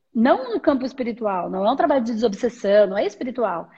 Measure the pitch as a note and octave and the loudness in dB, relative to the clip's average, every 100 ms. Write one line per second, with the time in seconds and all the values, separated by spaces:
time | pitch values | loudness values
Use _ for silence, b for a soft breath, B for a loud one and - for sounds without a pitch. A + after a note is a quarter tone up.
0 | _ A#3 B3 G4+ B4+ G#4+ E4 C4+ C4 - | _ 0 2 2 0 -2 0 0 -2 -6
1 | A#3+ A3+ G#3+ F#3 F3 F#3 G3+ C#4 E4+ C#4+ | -6 -4 -4 -2 -4 -2 0 2 2 2
2 | A3+ G#3+ A#3 G3 A#3+ - G3+ G#3 G3 G3 | 0 0 -2 0 -4 -2 2 4 4 2
3 | F4+ - C4 A#3+ G#3+ E3+ - | -4 -4 -8 -4 -2 -4 -8